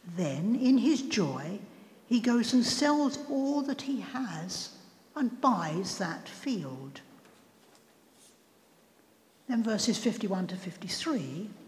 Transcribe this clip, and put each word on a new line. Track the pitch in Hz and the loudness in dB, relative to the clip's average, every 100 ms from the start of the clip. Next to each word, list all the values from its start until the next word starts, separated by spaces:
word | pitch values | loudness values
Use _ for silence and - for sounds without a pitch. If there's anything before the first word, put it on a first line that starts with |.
| 180 170 | -10 -4
Then, | 160 135 196 240 | -2 0 0 4
in | 254 269 | 6 6
his | 254 277 | 6 2
joy, | - - 151 127 156 202 - - - - - | 2 0 0 -2 -8 -10 -12 -20 -20 -20 0
he | 240 | 2
goes | 240 240 - | 4 2 4
and | 254 | 4
sells | 220 - 294 294 277 - - | 4 2 4 4 2 0 -2
all | 277 269 285 | 0 2 0
that | 277 - | 0 -4
he | 269 262 | -2 -4
has | 185 - 240 160 180 - - - - - - | -4 -6 -6 -6 -8 -8 -10 -14 -20 -20 -14
and | 302 247 - | -2 -2 2
buys | 277 202 160 160 190 - | 2 2 0 -4 -4 -4
that | 175 160 - | -4 -6 -12
field." | - 277 220 139 131 135 139 - - - - - _ - - _ _ _ _ - _ _ _ _ _ _ _ _ _ _ _ - | -10 -4 -4 -4 -10 -12 -14 -20 -20 -20 -20 -20 _ -20 -20 _ _ _ _ -20 _ _ _ _ _ _ _ _ _ _ _ -2
Then | 233 | 0
verses | 226 208 - - | 0 0 0 0
fifty-one | 240 - 202 190 180 | 0 -2 -2 -2 -4
to | 185 | -6
fifty-three | 180 - 202 - 330 269 131 147 208 - | -10 -10 -8 -6 -2 -2 -4 -6 -10 -12